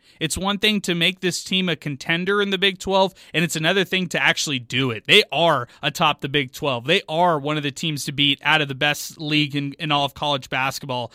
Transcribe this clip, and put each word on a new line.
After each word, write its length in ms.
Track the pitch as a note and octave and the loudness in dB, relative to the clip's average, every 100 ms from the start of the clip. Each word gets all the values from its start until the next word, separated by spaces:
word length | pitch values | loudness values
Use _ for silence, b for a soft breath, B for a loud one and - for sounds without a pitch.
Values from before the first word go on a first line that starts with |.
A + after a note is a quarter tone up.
| b b | b b
It's 180 | D#3+ - | -4 -2
one 220 | F#3+ G3+ | -2 0
thing 220 | G#3+ G#3 | 2 0
to 120 | - | 0
make 280 | E3+ E3 F#3 | 0 0 0
this 200 | F3+ D#3+ | -4 -4
team 240 | - F#3+ F#3 | -2 0 0
a 80 | D#3 | -2
contender 680 | D3+ C3+ - E3 F3+ G3+ | -4 -6 0 0 2 0
in 100 | G3+ | 0
the 80 | F#3+ | 2
Big 200 | G3 F#3 | 0 0
twelve, 360 | - F#3+ F#3+ - B | 0 2 2 -2 B
and 100 | D3 E3+ | -2 0
it's 100 | D#3+ | 0
another 300 | D#3+ F#3+ F#3 | 2 2 2
thing 220 | F#3 F3+ | 0 0
to 120 | D#3+ | 2
actually 380 | C#3 E3 - C3+ | 2 2 0 -4
do 320 | A#2+ B2 C3+ | -2 0 0
it. 140 | G#2+ - | -2 4
They 160 | F#3 G#3 | 4 4
are 360 | C#3 E3+ C#3+ A#2+ B | 2 2 2 -2 B
atop 380 | D3 - D#3+ C#3+ | -6 0 0 0
the 80 | C#3+ | -2
Big 220 | D3 B2+ | -2 -2
twelve. 340 | - D3 B2 B2 | -4 -4 -4 0
They 160 | F#3 - | 0 0
are 320 | D#3 F3 D#3 | 2 2 2
one 180 | C#3 D3+ | 0 -2
of 60 | |
the 80 | C#3+ | -4
teams 340 | C3 E3 C#3+ - | -4 -4 -4 -6
to 60 | |
beat 280 | C#3 C#3+ C#3 | 0 0 2
out 180 | D3 D#3 | 2 2
of 60 | C#3 | 0
the 80 | C3 | -2
best 440 | D3 D3 - - | -2 -2 -6 -10
league 360 | D3+ D3+ D3 C#3+ | -2 0 0 -2
in, 180 | C#3+ C#3 | -6 -6
in 120 | D#3+ | -2
all 120 | C#3+ C#3 | 0 0
of 80 | |
college 360 | - D3+ C#3 - | -2 -2 -2 -4
basketball. 640 | C3+ C3+ - C#3+ B2+ A#2 | -4 -4 -4 -6 -6 -6